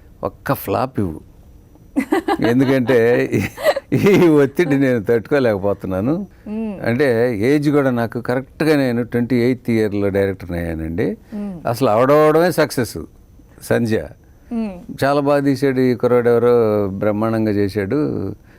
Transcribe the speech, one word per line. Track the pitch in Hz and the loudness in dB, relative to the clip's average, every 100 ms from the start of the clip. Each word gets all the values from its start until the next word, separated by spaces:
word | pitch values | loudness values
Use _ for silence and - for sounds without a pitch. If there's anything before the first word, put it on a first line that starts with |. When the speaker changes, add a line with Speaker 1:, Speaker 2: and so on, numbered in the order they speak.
| - - | -20 -10
Speaker 1:
ఒక్క | 98 - - | -10 -6 -6
ఫ్లాప్ | 139 - 104 131 120 | -6 -4 -4 -4 -4
ఇవ్వు. | 95 78 - - - - - - - - | -4 -6 -16 -20 -20 -20 -20 -20 -8 -6
Speaker 2:
<laughs> | 269 370 - 349 110 | -2 -2 -2 -2 0
Speaker 1:
ఎందుకంటే | 123 131 135 120 123 113 127 131 117 95 - 622 - - | 2 2 2 2 2 4 2 0 -2 -4 -2 -2 -2 -2
ఈ, | - | 0
ఈ | 202 190 170 | 4 6 6
ఒత్తిడి | 147 139 156 170 139 | 6 4 2 0 2
నేను | 135 123 | 2 0
తట్టుకోలేకపోతున్నాను. | 98 117 - 147 120 98 101 98 92 92 117 175 196 - 214 | 0 0 0 0 2 0 -2 -4 -4 -2 -2 -4 -6 -14 -12
Speaker 2:
మ్మ్. | 214 220 196 - | -8 -8 -6 -2
Speaker 1:
అంటే | 120 139 113 123 104 | 0 2 2 0 0
ఏజ్ | 117 151 147 | 0 2 2
కూడా | 147 135 | 2 2
నాకు | 120 117 123 | 0 -2 -4
కరెక్ట్గా, | 117 127 131 - 156 147 | -4 -4 -6 -2 0 2
నేను | 131 117 | 0 -2
ట్వంటీ | 117 120 120 123 | -2 -2 0 2
ఎయిత్ | 120 127 - | 0 0 -2
ఇయర్లో | 113 107 101 101 | 0 0 -2 0
డైరెక్టర్ | 98 98 92 90 | 0 0 -2 -8
అయ్యానండి. | 85 85 80 80 85 143 220 - | -6 -6 -6 -6 -4 -4 -6 -12
Speaker 2:
మ్మ్. | 208 202 175 - | -12 -10 -8 -6
Speaker 1:
అసలు | 120 127 | 0 2
అవడవడమే | 107 131 147 151 156 165 | 4 4 4 4 4 2
సక్సెస్. | 165 143 - 117 80 76 - - - - - | 0 -2 -2 -6 -8 -14 -18 -20 -20 -20 -14
సంధ్య | - 117 117 107 71 - - - - | -4 -2 0 -2 -4 -14 -20 -20 -10
Speaker 2:
మ్మ్. | 233 220 180 - 139 | -8 -8 -10 -16 -4
Speaker 1:
చాలా | 135 143 | 0 0
బాగా | 143 143 | 0 0
తీశాడు | 139 127 139 131 | 0 0 0 2
ఈ | 127 | 0
కుర్రాడు, | 113 120 120 120 | 2 2 2 4
ఎవరో | 117 120 120 110 104 98 | 4 4 4 4 2 -2
బ్రహ్మాండంగా | 98 104 104 113 113 110 | -2 -2 0 0 0 0
చేశాడు | 101 101 107 98 143 143 107 98 - - | 0 0 -2 -2 -2 -2 -4 -8 -10 -18